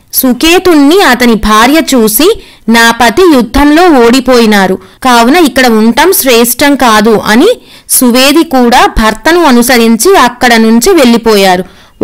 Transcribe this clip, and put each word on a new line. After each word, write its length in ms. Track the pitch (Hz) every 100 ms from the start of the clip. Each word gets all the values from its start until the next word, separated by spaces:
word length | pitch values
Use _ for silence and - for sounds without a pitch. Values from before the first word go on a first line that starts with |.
| _
సుకేతుణ్ణి 880 | - 262 247 320 359 370 311 277 370
అతని 320 | 330 247 240
భార్య 480 | 214 214 214 247 320 277 262
చూసి, 460 | 220 214 339 453 - - -
"నా 220 | 233 233
పతి 300 | 226 240 226 370 269
యుద్ధంలో 520 | 208 269 294 302 370
ఓడిపోయినారు, 880 | 269 233 262 254 247 226 208 190 190
కావున 600 | - - 262 240 233 349
ఇక్కడ 320 | 311 - 254
ఉండటం 460 | 220 226 233 330
శ్రేష్టం 600 | 381 262 233 240 - 294 285
కాదు" 460 | 247 214 214 202 190
అని 220 | 233 392 494 - - -
సువేది 540 | - 247 240 269 302
కూడా 420 | 320 262 240 247 392
భర్తను 580 | - 220 214 311 349
అనుసరించి 760 | 311 240 240 247 226 226 370 381
అక్కడ 360 | 247 247 247
నుంచి 400 | 233 226 233 381
వెళ్ళిపోయారు. 720 | 339 247 233 226 208 190 180 180 - - _